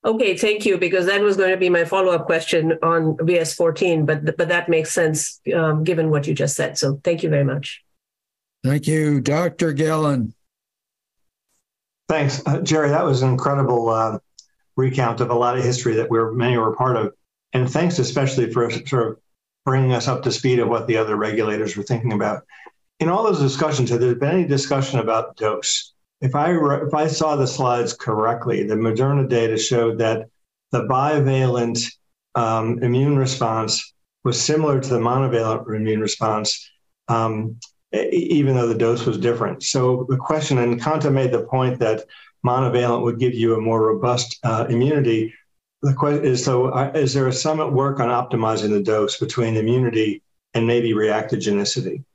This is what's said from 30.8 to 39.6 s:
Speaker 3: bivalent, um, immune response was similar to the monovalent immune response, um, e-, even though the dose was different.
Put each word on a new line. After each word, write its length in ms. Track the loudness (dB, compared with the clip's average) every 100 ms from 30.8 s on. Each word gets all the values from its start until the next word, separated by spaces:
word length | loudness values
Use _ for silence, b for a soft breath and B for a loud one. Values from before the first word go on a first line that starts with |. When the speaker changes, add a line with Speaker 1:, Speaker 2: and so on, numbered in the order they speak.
Speaker 3:
bivalent, 1000 | 0 0 2 2 2 2 2 0 -2 -2 -6 -12 _ _ _ -2
um, 460 | 0 0 -2 -2
immune 360 | 0 2 2 2
response 760 | 0 -2 -2 -2 -2 -4 -6 _ _ _
was 160 | -4 -2
similar 400 | 0 0 2 0
to 100 | 0
the 100 | -2
monovalent 680 | 0 0 0 0 0 -4 -6 -4
immune 260 | -2 -2
response, 680 | -2 -2 -2 -2 -4 -6 -10 _ _ _ -2
um, 520 | 0 0 -4 -6 -10 -20 _ _
e-, 140 | -4 0
even 420 | -2 2 2 2 2
though 120 | 0
the 100 | 2
dose 280 | 0 0 -2
was 120 | 0
different. 460 | 0 0 -4 -4